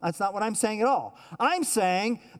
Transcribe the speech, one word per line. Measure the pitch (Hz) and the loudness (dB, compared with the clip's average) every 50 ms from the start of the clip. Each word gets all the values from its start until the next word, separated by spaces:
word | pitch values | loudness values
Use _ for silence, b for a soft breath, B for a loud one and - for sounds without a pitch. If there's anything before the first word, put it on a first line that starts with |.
| - | -4
That's | - 165 - | -4 -2 0
not | 202 196 196 | -2 -2 -2
what | 202 214 | -2 -2
I'm | 226 214 | -2 -2
saying | - - 214 214 208 220 | 0 0 -2 0 2 2
at | |
all. | 247 277 190 120 101 B B B B 165 B | 2 2 2 0 -4 B B B B -6 B
I'm | 233 285 359 370 302 | 0 2 2 2 0
saying | - - 226 190 185 180 185 208 226 240 B B B B B | 0 0 2 2 2 2 2 0 0 -2 B B B B B